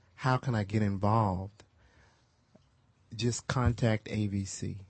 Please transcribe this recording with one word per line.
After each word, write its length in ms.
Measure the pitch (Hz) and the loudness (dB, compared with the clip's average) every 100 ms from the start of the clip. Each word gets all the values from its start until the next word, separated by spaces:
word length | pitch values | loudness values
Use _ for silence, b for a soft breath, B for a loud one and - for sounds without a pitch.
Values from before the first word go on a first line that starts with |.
| _ | _
"How 220 | - 131 127 | -4 0 0
can 180 | - | 0
I 80 | 113 | -2
get 180 | 98 110 | 0 0
involved?" 800 | 104 98 101 113 107 92 95 - - _ b b b b b b _ _ _ _ _ _ _ 110 | 0 0 2 4 2 0 -6 -12 -20 _ b b b b b b _ _ _ _ _ _ _ -4
just 300 | 120 113 - | -2 -2 -2
contact 580 | 135 120 117 120 107 - | 0 2 4 2 2 -2
A 160 | 107 104 | -2 0
V 180 | 101 | -2
C. 340 | 95 - - 98 95 | -4 -6 -8 -8 -12